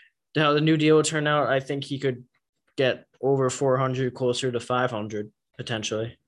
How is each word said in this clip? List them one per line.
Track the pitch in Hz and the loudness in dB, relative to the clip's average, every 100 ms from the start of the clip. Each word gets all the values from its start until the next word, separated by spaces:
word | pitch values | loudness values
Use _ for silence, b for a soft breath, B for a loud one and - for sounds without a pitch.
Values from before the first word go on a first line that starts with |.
| B B _ 151 | B B _ 0
how | 151 | 2
the | 147 | 4
new | 156 160 | 4 4
deal | 156 156 | 6 6
will | |
turn | 147 156 147 | 4 0 0
out, | 147 123 | 2 2
I | 135 | 0
think | 135 143 | -2 -6
he | 135 135 | -6 -4
could | 139 127 - _ _ _ _ - | -4 -4 -10 _ _ _ _ 0
get | 127 - - - | 0 0 -8 -4
over | 131 139 127 | 0 2 0
four | - 139 131 | 0 0 2
hundred, | 131 127 127 123 | 0 -2 -4 -2
closer | 127 123 131 | -2 -2 -2
to | 120 | -4
five | - 123 123 | -2 0 0
hundred | 110 107 107 107 _ _ - | -2 -6 -8 -10 _ _ -14
potentially. | 123 113 104 110 113 - | -8 -6 -4 -4 -6 -10